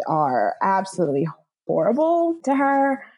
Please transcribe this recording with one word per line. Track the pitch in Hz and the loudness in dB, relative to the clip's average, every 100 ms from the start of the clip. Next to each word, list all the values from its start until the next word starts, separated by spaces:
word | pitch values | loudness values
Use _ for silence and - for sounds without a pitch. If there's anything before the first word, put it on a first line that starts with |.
| - | -2
are | 156 147 123 104 - | 0 0 2 0 0
absolutely | 196 190 196 - 160 139 160 151 _ _ - | 0 0 -2 -4 -2 0 -4 -6 _ _ -4
horrible | 160 165 240 320 339 339 330 | 0 0 2 2 2 0 -2
to | - 269 | -2 0
her | 277 277 277 269 - | 2 2 2 0 -6